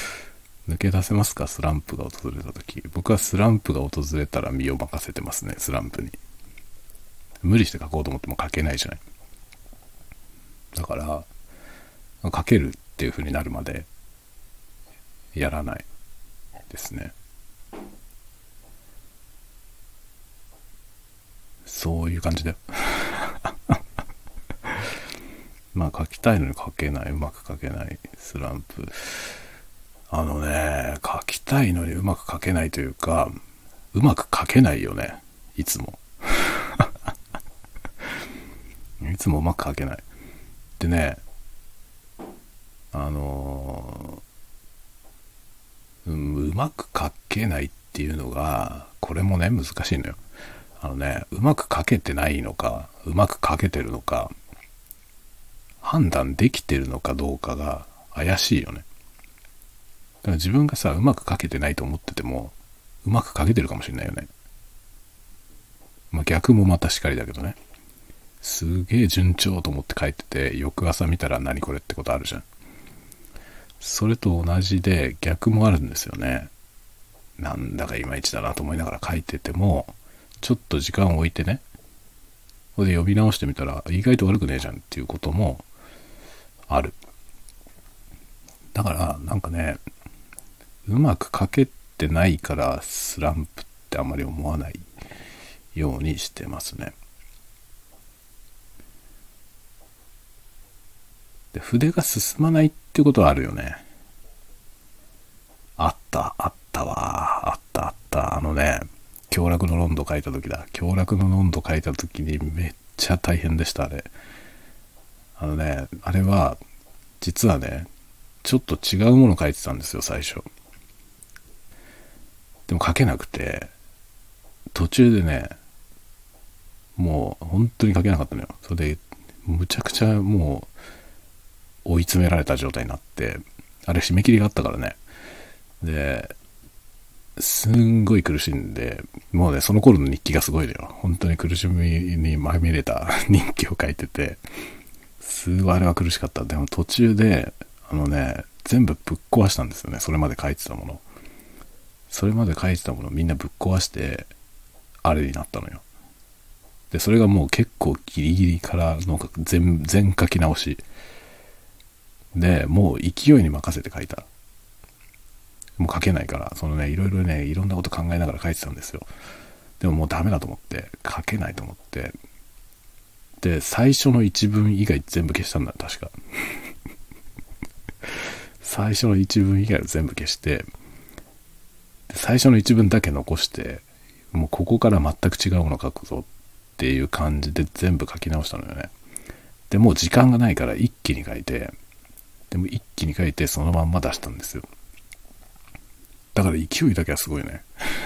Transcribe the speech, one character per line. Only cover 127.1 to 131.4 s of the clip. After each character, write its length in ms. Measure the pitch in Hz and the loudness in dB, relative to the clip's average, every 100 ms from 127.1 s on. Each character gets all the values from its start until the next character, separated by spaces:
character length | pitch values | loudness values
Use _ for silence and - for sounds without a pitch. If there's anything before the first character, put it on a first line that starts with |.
| 76 - - | 0 -2 -6
う 40 | |
本 260 | 82 92 117 - | -2 2 2 4
当 80 | 107 | 4
に 80 | |
書 80 | 90 | 4
け 80 | 101 | 4
な 60 | 82 | 2
か 80 | |
っ 40 | 69 | 0
た 60 | |
の 80 | - | -6
よ。 60 | - - | -10 -12
そ 120 | - | -6
れ 200 | 85 76 | -2 -2
で、 40 | 78 - - - - - | -4 -10 -20 -20 -10 -4
む 200 | 82 87 | -2 -2
ち 120 | - | -4
ゃ 40 | |
く 100 | - | -4
ち 120 | - | 0
ゃ 160 | 110 107 | 2 4
も 460 | 98 101 78 67 - - - - - - - - | 4 2 2 -2 -8 -18 -20 -20 -20 -20 -20 -20